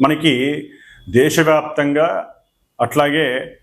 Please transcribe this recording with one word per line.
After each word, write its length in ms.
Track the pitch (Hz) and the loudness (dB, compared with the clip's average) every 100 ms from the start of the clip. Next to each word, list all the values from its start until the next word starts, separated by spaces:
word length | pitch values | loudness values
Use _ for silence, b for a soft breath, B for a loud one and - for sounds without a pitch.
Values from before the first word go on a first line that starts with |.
మనకి 680 | 135 151 156 123 135 147 - B B B - | 0 2 2 2 -2 -4 -10 B B B -2
దేశవ్యాప్తంగా 1200 | 117 151 165 156 156 151 151 143 147 165 92 - - _ _ _ - | 2 2 2 2 2 0 -2 -2 0 0 -2 -8 -16 _ _ _ -6
అట్లాగే 760 | 120 147 147 151 143 127 - - | -2 0 0 0 -2 -4 -8 -16